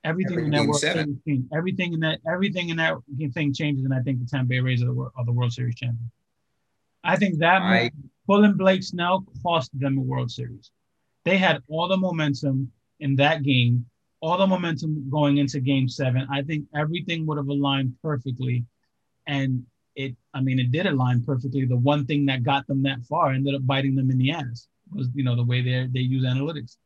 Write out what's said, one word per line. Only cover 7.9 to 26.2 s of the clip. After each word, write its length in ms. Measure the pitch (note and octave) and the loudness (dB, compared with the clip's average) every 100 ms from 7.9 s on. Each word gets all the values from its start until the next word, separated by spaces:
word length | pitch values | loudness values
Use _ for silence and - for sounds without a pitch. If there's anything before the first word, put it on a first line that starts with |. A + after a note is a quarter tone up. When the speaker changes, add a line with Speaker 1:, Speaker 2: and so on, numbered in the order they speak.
| - - _ - | -4 -20 _ 2
Speaker 1:
pulling 260 | G3+ G#3 | 6 6
Blake 280 | G3 F#3+ F#3+ | 6 4 4
Snell 420 | F#3+ F3 F3 F#3+ F#3+ - | 0 -4 0 0 -2 -6
cost 340 | F3 E3 - C3+ | 0 0 -2 -4
them 200 | C#3 C3+ | -2 0
a 40 | |
World 300 | B2+ C3 A#2+ | -2 -2 -4
Series. 400 | B2 B2 A#2 - _ _ _ _ _ - | -6 -10 -12 -20 _ _ _ _ _ 0
They 120 | F#3+ | 2
had 240 | F#3 D3+ - | 4 2 -2
all 220 | D#3 F3+ | -4 0
the 80 | F#3+ | 0
momentum 720 | F#3 E3 D3+ C3+ C#3+ C3+ C3+ _ _ _ | 0 0 -2 0 -2 -2 -4 _ _ _
in 160 | D3 C3+ | -2 2
that 260 | C#3+ D#3+ | 4 2
game, 420 | C#3+ B2+ A#2+ B2 A#2+ _ _ _ | 2 2 4 2 -2 _ _ _
all 160 | D#3+ F#3 | -2 2
the 100 | G3 | 2
momentum 600 | F#3 E3+ E3 D#3 D3+ C3+ | 2 0 -4 -4 -6 -2
going 280 | D3+ C#3+ C#3+ | 0 2 4
into 220 | C#3 C#3+ | 2 0
game 300 | C3 C3+ C3 | 0 0 0
seven. 360 | - C3 B2+ C3+ | 0 0 0 -2
I 120 | C#3 | -4
think 220 | C#3+ D#3 C#3+ | -4 -6 -4
everything 520 | D3 D3+ E3+ F3+ E3 D#3 | -4 -2 -4 -4 -4 -2
would 120 | D3 | -2
have 120 | C#3 | -2
aligned 460 | C#3+ C#3 C3+ C3 B2 | 0 0 0 -2 -4
perfectly, 640 | D#3+ C#3+ C3+ B2+ B2+ B2 A#2+ _ _ _ _ _ - | -4 -4 -4 -6 -2 -2 -4 _ _ _ _ _ -6
and 380 | C#3 C3+ B2+ A#2+ _ _ - | -2 0 -2 -6 _ _ -10
it, 200 | C3+ B2+ _ | -10 -10 _
I 60 | C#3 | -4
mean, 200 | C3 C3 | 0 2
it 120 | B2 | 2
did 140 | C#3 F#3 | 2 0
align 400 | C#3+ B2+ B2 A#2 | 2 2 0 0
perfectly. 400 | C3 C3 C3+ C3 | -4 -2 -2 0
The 100 | B2 | 2
one 300 | B2+ D3 C3 | 2 2 0
thing 200 | D3 C#3 | 0 0
that 160 | C3 | 0
got 220 | A#2+ C#3 C#3 | 0 0 0
them 140 | C3+ | 0
that 200 | C3+ C3+ | 0 -2
far 300 | A#2+ D#3 D#3 | -4 0 2
ended 200 | C3 C#3 | 2 0
up 120 | C#3 C3 | 0 0
biting 280 | C3+ C#3 C3+ | 2 2 2
them 140 | C3 | 2
in 80 | C3 | 2
the 140 | C3 | 2
ass 380 | E3 B2+ A#2 - _ _ | 0 -6 -10 -16 _ _
was, 160 | - B2+ | -6 -4
you 120 | C3 B2+ | -2 0
know, 100 | A#2+ | 0
the 80 | |
way 180 | A#2+ B2 | 0 0
they, 280 | B2+ B2+ B2+ | 0 -2 -2
they 80 | B2+ | -2
use 240 | B2+ C3 | 0 0